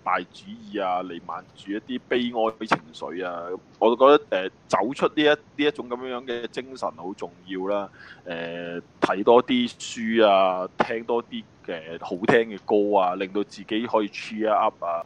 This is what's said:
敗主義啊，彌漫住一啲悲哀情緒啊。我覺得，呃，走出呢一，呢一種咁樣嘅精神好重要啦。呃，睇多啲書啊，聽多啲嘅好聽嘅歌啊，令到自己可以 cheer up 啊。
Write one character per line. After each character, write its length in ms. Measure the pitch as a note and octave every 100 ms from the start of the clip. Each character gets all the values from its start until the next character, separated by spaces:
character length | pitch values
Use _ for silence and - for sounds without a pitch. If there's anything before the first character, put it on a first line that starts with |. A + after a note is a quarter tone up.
敗 160 | G2+ F#2 F#2
主 140 | - G3
義 340 | A#3 G#3+ G#2
啊， 180 | F#2 F2+
彌 180 | F#2 E2+ E2
漫 160 | F2 F#2 -
住 160 | G2
一 60 | G#2
啲 240 | - B2 -
悲 80 | B2+
哀 480 | A#2+ A#2+ A2 A2 A2+
情 100 | - D#2+
緒 320 | - C#2+ E2+ F2+
啊。 180 | F2 F2 F#2 _ -
我 160 | A2 A#2+
覺 100 | C3
得， 320 | D3 - F#2+
呃， 120 | F#2+ _ -
走 260 | F#2 G#2+
出 120 | C#3+ F3+
呢 60 | D#3
一， 140 | D3+
呢 80 | D3 - -
一 160 | D3
種 180 | D3 B2
咁 60 | B2 B2+
樣 120 | B2 C3
嘅 200 | A#2+ A#2
精 280 | - B2+ C3
神 140 | F#2 D#2
好 160 | F2
重 180 | G2+ F2 F2 F2+
要 200 | F#2+ F#2+
啦。 220 | G2+ G2 - - - F2+
呃， 560 | E2+ E2+ E2+ E2+ F2 - -
睇 240 | - F#2+
多 180 | G#2 A#2+
啲 300 | B2 B2 A#2+
書 560 | - - B2 A2+ A2+ G#2
啊， 400 | G2 F#2+ F#2 F#2 -
聽 240 | - A#2 A#2
多 180 | A#2
啲 180 | A#2 A#2 G#2 _ -
嘅 320 | E2+ D#2+ E2
好 80 | - F2+ A2
聽 320 | B2 A2+ G2
嘅 20 | -
歌 340 | G#2+ G2+ G2+
啊， 160 | F#2 F#2
令 140 | F#2+
到 120 | G2+
自 200 | G2+ -
己 240 | F#2 A2 A#2+
可 160 | A2+
以 60 | G#2
cheer 420 | - - G#2+ G#2+
up 300 | G2+ A2 -
啊。 180 | E2+ E2+